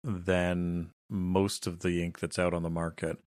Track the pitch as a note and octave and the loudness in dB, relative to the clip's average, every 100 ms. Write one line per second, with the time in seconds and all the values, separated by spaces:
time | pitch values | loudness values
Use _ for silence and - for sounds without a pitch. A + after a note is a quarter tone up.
0 | B2+ F#2 F2+ F2+ F2+ F2+ F2 F2 E2+ _ | -6 -2 2 4 4 2 0 -2 -4 _
1 | - G2+ F2+ F#2 G2 - F#2 E2+ F2+ F2 | -6 -2 2 4 2 0 -6 -2 0 0
2 | E2+ - E2+ - F2+ E2+ E2 E2 E2+ - | -2 -4 -4 0 2 2 0 -2 -2 -2
3 | E2 - _ | -6 -6 _